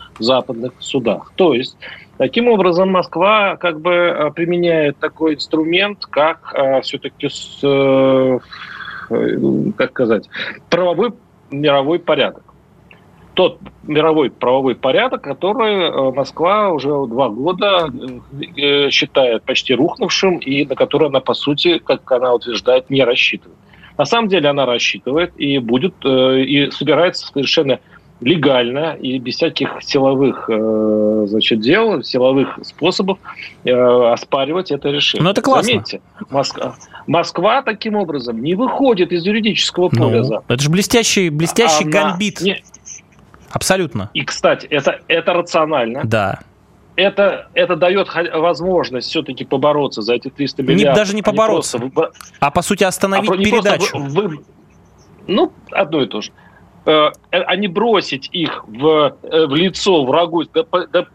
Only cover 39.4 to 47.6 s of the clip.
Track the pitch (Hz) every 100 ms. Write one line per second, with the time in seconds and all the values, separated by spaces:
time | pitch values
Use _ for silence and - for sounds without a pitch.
39.4 | 214 175 - - 180 117 117 117 - 110
40.4 | - 123 143 180 202 240 226 208 175 151
41.4 | 165 - 226 - 156 151 151 175 208 -
42.4 | 196 180 - - - - _ _ - -
43.4 | - - - 190 165 - 92 - 143 -
44.4 | 175 143 - 147 160 - - 165 160 175
45.4 | 170 175 156 147 113 131 127 110 95 -
46.4 | - _ _ _ _ - 196 196 196 139
47.4 | - -